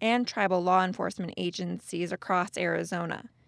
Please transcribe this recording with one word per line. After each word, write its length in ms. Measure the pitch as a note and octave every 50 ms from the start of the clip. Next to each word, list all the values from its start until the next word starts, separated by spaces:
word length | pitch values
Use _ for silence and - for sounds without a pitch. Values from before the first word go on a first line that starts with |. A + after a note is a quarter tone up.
and 260 | G#3+ A3+ A#3 B3 B3
tribal 340 | - - A3 G3+ F#3+ F#3 F3+
law 220 | F3 F3+ F#3 F#3 F#3
enforcement 500 | F#3 G3+ - F3+ F#3+ - - F3+ E3 -
agencies 720 | - F3+ F3 E3+ - F3+ F3 F3+ F3 - - - E3+ F3 E3
across 460 | F3+ - - - F#3+ F3+ F3+ - -
Arizona. 720 | - F3+ F3 E3+ E3+ E3+ E3+ F#3 E3+ E3+ E3 - - - - _ _ _